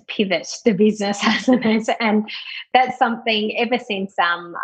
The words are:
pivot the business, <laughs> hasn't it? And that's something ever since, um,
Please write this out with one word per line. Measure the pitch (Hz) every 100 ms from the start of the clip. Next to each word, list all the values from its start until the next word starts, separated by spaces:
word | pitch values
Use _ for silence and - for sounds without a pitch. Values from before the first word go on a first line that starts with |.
| -
pivot | - 196 165 - -
the | 240
business, | 185 214 208 202 202
<laughs> |
hasn't | 233 196 - 254 226
it? | 220 220 -
And | 226 214 208 - - - -
that's | 254 254 -
something | 240 233 233 214 208 -
ever | 233 247
since, | - 202 190 -
um, | 175 175 175 170